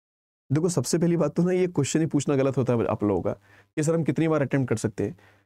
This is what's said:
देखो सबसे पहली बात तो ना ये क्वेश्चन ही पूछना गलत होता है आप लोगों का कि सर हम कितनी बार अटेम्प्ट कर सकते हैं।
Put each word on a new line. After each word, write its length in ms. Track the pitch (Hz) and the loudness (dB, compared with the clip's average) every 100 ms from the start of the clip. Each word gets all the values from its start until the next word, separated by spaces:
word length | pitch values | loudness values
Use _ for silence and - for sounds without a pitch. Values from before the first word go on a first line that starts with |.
| _ _ _ _ - | _ _ _ _ -4
देखो 160 | 147 175 | 0 0
सबसे 300 | 170 - 175 | 0 0 0
पहली 180 | 170 170 | 2 2
बात 180 | 151 | 0
तो 80 | 160 | 0
ना 100 | 175 | 0
ये 140 | 180 180 | 2 0
क्वेश्चन 340 | 175 135 156 | 0 0 0
ही 60 | 160 | 0
पूछना 300 | 147 139 139 | 0 0 0
गलत 200 | 135 131 | 0 0
होता 160 | 123 | 0
है 140 | 120 - | 0 0
आप 180 | 107 | 0
लोगों 180 | 104 92 | 0 0
का 100 | 82 | -2
कि 500 | - _ - _ - | -6 _ -20 _ -4
सर 120 | 151 | 0
हम 80 | 165 | 0
कितनी 260 | 160 147 160 | 0 0 0
बार 140 | 151 | 0
अटेम्प्ट 260 | 139 139 131 | 0 0 0
कर 80 | 117 | -2
सकते 280 | 113 - | -4 -4
हैं। 120 | 101 - - _ | -6 -6 -18 _